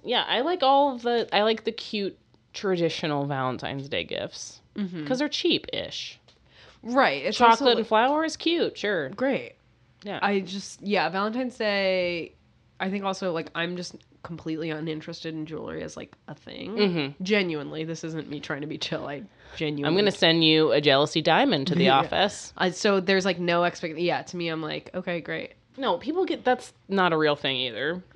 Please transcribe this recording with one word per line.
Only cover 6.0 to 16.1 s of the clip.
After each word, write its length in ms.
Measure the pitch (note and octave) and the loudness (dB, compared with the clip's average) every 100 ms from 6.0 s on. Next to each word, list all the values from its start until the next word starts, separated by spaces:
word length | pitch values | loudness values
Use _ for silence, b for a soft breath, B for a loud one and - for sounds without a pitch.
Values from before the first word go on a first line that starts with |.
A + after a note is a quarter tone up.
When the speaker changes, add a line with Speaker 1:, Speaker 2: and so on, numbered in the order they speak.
| - - _ _ b b b b | -12 -16 _ _ b b b b
Speaker 2:
Right. 420 | A3 B3+ A3 C#3 | -2 2 4 2
It's 120 | D3+ G#3+ | -2 4
Speaker 1:
Chocolate 300 | A#3+ A#3 C4+ | 6 8 6
Speaker 2:
also, 80 | A3+ | 4
Speaker 1:
and 80 | G#3+ | 4
flowers, 500 | A3 B3 D4+ D#4+ - | 4 4 2 -2 -2
cute, 420 | E4 E4+ G3+ - | -2 0 0 -2
sure. 300 | G3+ F#3+ C#3 | -2 -2 -2
Speaker 2:
Great. 440 | G3+ C4 G3+ A#2+ - _ _ _ _ | -2 -2 -2 -4 -16 _ _ _ _
Speaker 1:
Yeah. 140 | G#3 F3+ | -10 -2
Speaker 2:
I 180 | G3+ G3+ | 0 0
just, 400 | F3 G3 - - | -2 -6 -10 -10
yeah, 260 | G3 G3 D#3+ | -2 0 2
Valentine's 480 | F#3+ G#3 A#3 B3+ B3 | 0 -2 -2 -4 -2
Day, 760 | G#3+ G3+ F#3+ F#3 F3+ F3 D#3 - _ _ _ - | 0 2 2 2 0 -2 -6 -14 _ _ _ -8
I 100 | F#3+ | -4
think 140 | G3 | -4
also, 280 | G3 F#3+ F#3 | -4 -4 -4
like, 180 | E3 D3+ D#3+ | -4 -4 -6
I'm 200 | E3+ F3+ | -4 -6
just 200 | F3 - _ _ | -10 -14 _ _
completely 480 | - E3 E3 D#3+ E3 | -14 -10 -6 -6 -4
uninterested 640 | D3+ D#3+ D#3 D#3 E3 E3 | -4 -6 -6 -10 -12 -10
in 120 | D#3+ D#3 | -8 -8
jewelry 360 | D#3 - D#3+ | -8 -8 -8
as, 140 | D#3+ - | -10 -12
like, 200 | - | -16